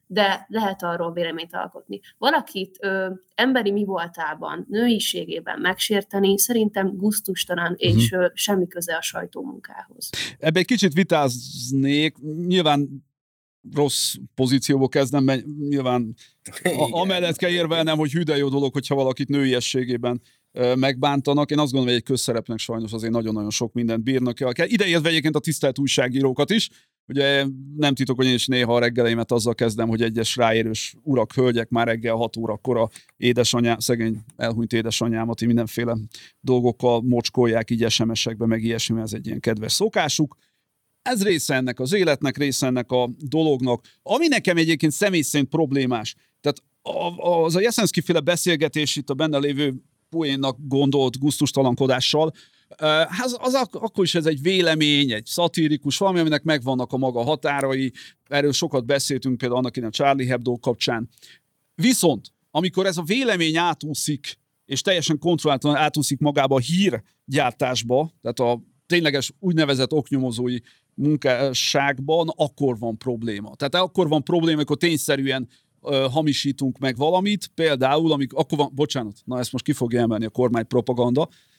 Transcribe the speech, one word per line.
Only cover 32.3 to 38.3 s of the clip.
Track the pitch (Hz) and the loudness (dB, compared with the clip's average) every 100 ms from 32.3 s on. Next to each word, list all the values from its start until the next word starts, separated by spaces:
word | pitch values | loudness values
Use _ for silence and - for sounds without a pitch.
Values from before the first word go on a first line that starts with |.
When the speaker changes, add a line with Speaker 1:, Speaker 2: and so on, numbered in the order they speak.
| 113 | -4
Speaker 2:
órakor | 113 107 131 117 | -6 -4 -2 0
a | 110 - - _ | 0 -2 -20 _
édesanyá-, | 123 120 117 120 117 110 | 2 2 2 2 2 0
szegény | - 117 113 107 - - | 0 0 -2 -4 -10 -6
elhunyt | 117 113 117 | -4 -2 -2
édesanyámat | 117 113 - 117 113 113 110 | -2 -2 -2 -2 -2 -4 -2
így | 117 | 2
mindenféle | 117 113 - 117 113 107 - - _ | 2 0 -4 -4 -4 -8 -16 -20 _
dolgokkal | 131 127 120 - 123 117 | 0 2 2 2 2 2
mocskolják | 123 120 - 131 120 113 110 | 2 0 0 2 2 2 0
így | 113 113 | 0 0
S | - | 0
M | 113 | 0
S-ekbe, | 113 120 | -2 -4